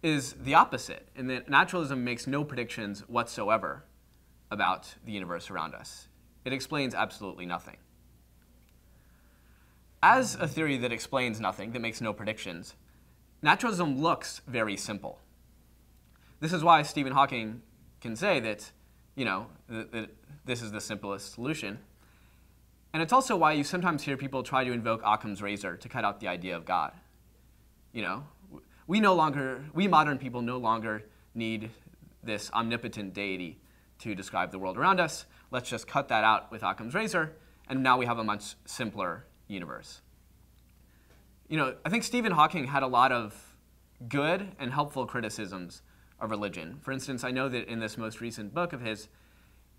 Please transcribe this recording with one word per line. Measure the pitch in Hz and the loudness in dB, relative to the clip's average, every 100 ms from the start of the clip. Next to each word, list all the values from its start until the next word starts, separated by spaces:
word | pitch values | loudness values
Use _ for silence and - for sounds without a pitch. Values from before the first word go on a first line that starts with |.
is | 165 151 127 | 2 0 -2
the | - 127 | -8 4
opposite, | 151 254 123 - - - - | 6 6 2 -6 -12 -14 -8
in | 127 | -6
that | 131 - | -6 4
naturalism | 139 180 185 147 135 | 6 6 2 -2 -2
makes | 120 123 - | -2 -4 -2
no | 143 | -2
predictions | 147 127 117 - 107 101 - | -2 -4 -6 -6 -6 -8 -2
whatsoever | 120 117 - 104 110 87 69 - - _ - _ - - | -2 0 -2 2 2 2 -6 -12 -20 _ -20 _ -20 -10
about | 104 90 92 - - | 0 2 2 -4 -18
the | 117 | -10
universe | 104 90 87 - | -8 -6 -6 -6
around | 95 78 | -6 -6
us. | 69 - - - - - - | -8 -16 -18 -20 -20 -20 -12
It | 127 | -6
explains | 131 - 151 131 | -6 -4 -2 -2
absolutely | 107 110 - 101 - 87 | 0 -2 -2 -10 -8 -6
nothing. | 87 - - _ _ - - _ - _ - - - _ - - - - _ - - - - _ - | -6 -8 -20 _ _ -20 -20 _ -20 _ -20 -20 -20 _ -20 -20 -20 -20 _ -20 -20 -20 -20 _ 4
As | 175 247 247 - | 8 8 6 0
a | 160 | -2
theory | 143 160 135 | 0 0 2
that | 123 | 0
explains | 117 - 135 123 107 | -2 -2 0 0 0
nothing, | 104 95 101 | -2 -2 -6
that | 120 | -4
makes | 180 - | -4 -4
no | 113 | -4
predictions, | 104 104 107 98 85 - - - - - - _ - | -2 -4 -6 -8 -10 -12 -20 -20 -20 -20 -20 _ -2
naturalism | 151 185 254 185 170 131 | 4 4 4 0 0 2
looks | 160 151 - - - | 2 2 -2 -12 -6
very | 120 110 98 | -2 0 -2
simple. | - 101 - - - - - - - - - - - - - - | -4 -6 -8 -12 -20 -20 -20 -20 -20 -20 -20 -20 -20 -20 -20 -8
This | 156 | -2
is | 175 | 2
why | 165 160 | 8 8
Stephen | 151 - 135 | 8 -2 0
Hawking | 139 139 131 110 120 - - - - | 4 4 2 -4 -8 -16 -20 -20 -14
can | 123 | -10
say | 110 202 160 | -2 2 2
that, | 110 104 - - _ - _ - | 0 -6 -10 -20 _ -20 _ -4
you | |
know, | 120 95 117 - - | -2 -2 -4 -16 -12
that, | 113 110 | -10 -8
that | 117 110 - - - | -8 -8 -14 -20 -18
this | - 117 | -6 -6
is | 113 | -4
the | 104 | -8
simplest | - 107 101 98 - | -6 -6 -6 -8 -8
solution. | - 123 156 104 104 - - - - - - - - - _ _ | -8 -6 -4 -6 -10 -14 -20 -20 -20 -20 -20 -20 -20 -20 _ _
And | 160 | -4
it's | 160 | 4
also | 254 254 196 | 4 4 4
why | 156 | 6
you | 151 | 4
sometimes | 143 185 180 190 | 0 0 0 0
hear | - 135 | -2 -4
people | 135 131 | -2 -4
try | 120 131 | 0 0
to | 127 | 2
invoke | 120 113 113 | 0 0 0
Occam's | - 107 110 98 | 4 2 0 -6
razor | 101 101 98 85 | -4 -4 -6 -8
to | 120 | -8
cut | 127 | -2
out | 107 101 | -2 -2
the | 104 | -4
idea | 90 90 87 | -4 -4 -6
of | |
God. | 80 90 76 - - _ - _ - - - _ - | -2 0 0 -6 -20 _ -20 _ -20 -20 -20 _ -14
You | 117 | -6
know, | 90 101 147 - - | -4 -6 -10 -20 -20
w-, | 73 - - - | -20 -20 -20 -2
we | 196 | 4
no | 208 | 6
longer, | 180 160 143 135 127 147 | 8 6 2 -2 -6 -6
we | 156 196 | 2 6
modern | 165 151 131 | 6 6 0
people | 131 123 | -2 -4
no | 120 127 | -2 0
longer | 113 113 110 107 104 - - | 2 2 0 -6 -8 -20 -14
need | 113 110 110 110 - - - - - | -6 -4 -4 -6 -14 -20 -20 -20 -16
this | 117 104 - | -6 -6 -2
omnipotent | - 113 117 120 110 98 | -2 0 -4 -6 -8 -8
deity | 92 101 92 87 76 - - _ _ | -6 -4 -4 -6 -12 -20 -20 _ _
to | 113 | -8
describe | 98 95 90 90 | -8 -4 -2 -2
the | 95 | -2
world | 92 92 | -6 0
around | 165 190 | 2 4
us. | 165 - - - - | 2 -2 -14 -20 -8
Let's | 127 - | -6 -4
just | 113 - | -8 -2
cut | 143 143 | -2 2
that | 113 | 4
out | 110 107 - | 6 6 2
with | 107 | -6
Occam's | 101 98 113 | -4 -4 -2
razor, | 156 220 180 156 - - - - | -2 0 0 0 -4 -20 -20 -6
and | 131 | 0
now | 131 127 | 4 4
we | 120 | 4
have | 117 | 0
a | |
much | 107 104 - - | 0 -2 -6 -16
simpler | - - 117 98 92 82 - - - | -14 -6 -6 -2 -4 -4 -10 -20 -10
universe. | 101 82 57 - - _ - _ - - - _ - - - - - - - - | -8 -8 -12 -14 -20 _ -20 _ -20 -20 -20 _ -20 -20 -20 -20 -20 -20 -20 -4
You | 156 | 0
know, | 131 - | 0 0
I | 151 | 0
think | 226 | 0
Stephen | - 240 220 | 0 0 2
Hawking | 165 156 175 131 | 6 6 4 0
had | 143 | 0
a | 131 | 4
lot | 123 131 | 6 6
of | 123 107 - - - _ - _ _ 120 | 6 -2 -10 -20 -20 _ -20 _ _ -2
good | 143 151 190 196 - | 0 2 2 -2 -8
and | 127 | -4
helpful | 135 147 135 117 | -2 -2 -2 -4
criticisms | 123 113 110 101 95 90 - - - - - | -4 -4 -6 -8 -8 -10 -14 -20 -20 -20 -10
of | 110 | -6
religion. | 107 104 87 78 - | -4 -4 -6 -12 -12
For | - | -8
instance, | 135 131 127 | -8 -6 -6
I | 127 | -4
know | 127 131 | -2 -2
that | 123 - | -2 -4
in | 113 | -4
this | 110 107 | -4 -4
most | 113 107 | -8 -6
recent | 117 117 104 | -10 -8 -8
book | 135 175 | -4 -4
of | 143 | -4
his, | 120 104 - - - - - - _ | -6 -6 -10 -20 -20 -20 -20 -20 _